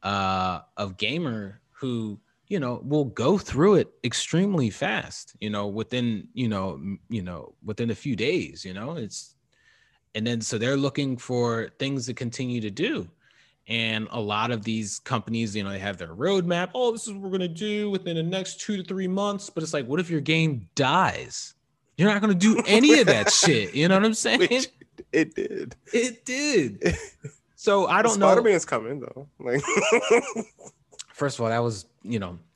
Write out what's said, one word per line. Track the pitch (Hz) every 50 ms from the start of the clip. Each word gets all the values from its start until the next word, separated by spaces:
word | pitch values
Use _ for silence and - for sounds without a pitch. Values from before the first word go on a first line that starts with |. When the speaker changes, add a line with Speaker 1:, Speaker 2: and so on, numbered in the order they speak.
| -
Speaker 1:
uh, | 95 101 101 98 95 95 95 92 92 90 80 - _ _
of | - 104 101 92 -
gamer | 104 104 131 165 180 143 117 110 104 98 98 - _ _
who, | _ - - 131 123 117 113 107 104 98 _ _ _ _ _ _
you | 202 196
know, | 139 123 123 - -
will | 131 143 151 147
go | 123 101 - 113 135 190 196
through | - - - 123 156 202 208
it | 165 - - _ _ -
extremely | 127 120 - - - - 160 190 202 202 165 131 110
fast, | - - - 180 220 190 - - - - - - - _
you | - 107
know, | 104 104 101 104
within, | 98 107 110 - - 123 123 120 113 101 - - _
you | - 127 117
know, | 107 98 95 95 85
m-, | 69 71 98 98 90 _ _
you | 113 110
know, | 92 90 90 80 64 - _ _ _
within | 98 107 - 120 117
a | 110
few | - - 147 127 90
days, | 107 131 175 175 101 - - - -
you | 95 92
know, | 95 107 131 165 170
it's, | 117 101 - - - - _ _ _ _ _ _ _ _ _ _ _ _ _ _ _ _ _
and | 110 107
then, | 117 120 117
so | 107 - - 110
they're | 110 123 139
looking | 139 139 143 139 - 143 135 127 123
for | - - 131 123 120 120 117 113 110 - _ _
things | 135 135 139 135 120 120
to | 120
continue | - 127 117 113 - 135 127 123 120
to | 107 107
do. | 98 - 160 226 320 240 92 85 _ _ _ _ _ _ _ _ _ _ _ -
And | 110 113 113 113 110 110 110 -
a | - 120
lot | 110 104 104 104 110 120
of | 123 113 101
these | 113 110 110 110 101 - -
companies, | _ - 131 113 104 - 113 113 117 110 98
you | 107 101
know, | 98
they | 101 95
have | 95 101 98 85
their | 87 82 82
roadmap. | 90 127 180 196 196 180 170 175 170 180 185 -
"Oh, | 254 254 240
this | 226 233 -
is | 226 208
what | 196
we're | 196 190
gonna | 185 190 180 180
do | 165 165 208 214 208 208 208 208
within | 196 190 - 175 170
the | 165 160
next | 170 185 190 185 180 - -
two | - - 214
to | 196 185
three | - 196 190 190 180
months." | 185 196 202 202 202 196 196 -
But | - -
it's | 160 160
like, | 160 151 131
what | 113 139 165
if | 185 170
your | 170 156
game | 135 127 156 165 160 160 147 120 98 - _
dies? | - 139 127 147 175 190 139 87 - - - - - - - _ _ _ _ _ _ _ _ _
You're | - 160 208
not | 214 202
gonna | 196 220 202
do | 175 180 220 226 226 -
any | - 202 220 247 302 302 311
of | 240
that | 185 202 220 208 202
Speaker 2:
<laughs> |
Speaker 1:
shit. | - - - - 147 113 104 - -
You | 135 151 175
know | 190 190
what | 202
I'm | 226 220
saying? | 220 - 226 226 -
Speaker 2:
Which | 180 - 240 254 254 - _ _ - _ _ - - _
it | - 147 160 - -
did. | - 98 - - - - - - _ _ - -
Speaker 1:
It | 240 233 254 233 - _
did. | - 254 262 285 302 285 208 147 117 101 95 - 175 170 -
Speaker 2:
<laughs> | - - _ _ _ 143 - _ _ _ _ _
Speaker 1:
So | - - 202 202 185 -
I | 165 170
don't | 185 233 220 202
know. | 196 196
Speaker 2:
Spider-Man's | 190 180 233 226 202 170 -
coming | - - 120 110 113 139 147
though. | 123 - - 127 139 - _ _
Like | - 127 120 143
<laughs> | 143 - - - - 640 - 240 - - 440 240 247 523 440 226 220 - _ _ - - _ _ _ _ _ _ - _ -
Speaker 1:
First | - 147 139 131 -
of | 117
all, | 113
that | 113 117
was, | 120 120 110 98 92 _ _ _ _
you | 98 117 110
know | 98 90 90 85 - _ _